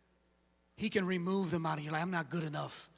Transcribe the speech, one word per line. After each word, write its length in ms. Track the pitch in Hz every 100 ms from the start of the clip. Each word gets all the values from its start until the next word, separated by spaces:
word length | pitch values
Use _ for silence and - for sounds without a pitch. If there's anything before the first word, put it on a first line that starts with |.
| _ _ _ _ _ _ _ -
He 140 | 214
can 160 | 208 180
remove 440 | 185 170 196 180
them 140 | 170
out 140 | 160 151
of 60 |
your 80 | 151
life. 100 | 156
"I'm 80 | 180
not 180 | 175 143
good 160 | 165
enough." 440 | 160 151 143 - -